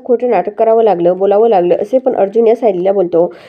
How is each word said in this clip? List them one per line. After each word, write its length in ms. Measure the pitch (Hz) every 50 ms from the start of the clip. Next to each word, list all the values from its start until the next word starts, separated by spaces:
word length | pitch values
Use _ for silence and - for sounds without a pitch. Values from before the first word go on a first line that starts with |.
| 254
खोटं 260 | - 247 240 247 247
नाटक 240 | 233 - - 214 208
करावं 280 | - 226 220 226 226 226
लागलं, 340 | 214 185 175 170 170 180
बोलावं 320 | 185 196 202 196 208 226 226
लागलं," 280 | 214 185 175 175 180
असे 220 | - - 208 - 262
पण 160 | 247 - -
अर्जुन 320 | - 196 196 202 226 233
या 100 | 214 226
सायलीला 360 | 247 269 220 190 175 180 190 196
बोलतो. 400 | 202 185 170 175 165 175 175 175 - -